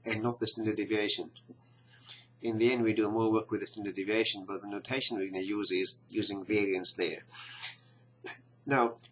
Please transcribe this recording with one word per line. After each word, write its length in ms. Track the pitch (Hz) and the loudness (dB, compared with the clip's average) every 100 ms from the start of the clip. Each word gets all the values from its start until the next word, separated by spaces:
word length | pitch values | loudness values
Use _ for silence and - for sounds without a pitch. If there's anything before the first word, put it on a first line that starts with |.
| 113 | -4
and 160 | 107 | -2
not 160 | 117 120 | -2 0
the 80 | 110 | -2
standard 300 | - 107 104 | -2 -2 -2
deviation. 560 | 98 107 104 - - - - - - - - - - - - _ | 0 0 0 0 -4 -12 -20 -20 -20 -20 -20 -20 -18 -18 -20 _
In 160 | 117 110 | -4 4
the 140 | 117 | 4
end, 100 | 127 | 6
we 100 | 113 | 4
do 160 | 107 104 | 4 2
more 220 | 110 113 | 4 4
work 220 | 110 107 | 4 2
with 80 | 107 | -4
the 80 | 98 | -4
standard 260 | 107 101 | -6 -6
deviation, 500 | 92 95 107 107 101 | -4 0 2 2 0
but 180 | 95 95 | -6 -8
the 40 | 101 | -6
notation 500 | 101 - 131 127 113 | -10 -4 -2 0 0
we're 140 | 95 | -2
gonna 140 | 95 | -2
use 260 | 95 104 95 | -2 -2 0
is 300 | 92 92 - - | 0 0 -4 -6
using 360 | 110 98 98 | -4 -2 -4
variance 500 | 92 107 101 92 92 | 0 2 2 0 0
there. 280 | - - 78 - - - - - - - - _ _ - - - _ - | 0 0 -2 -10 -12 -12 -10 -12 -12 -20 -20 _ _ -14 -14 -18 _ 0
Now, 300 | 139 120 - - | 4 4 0 -16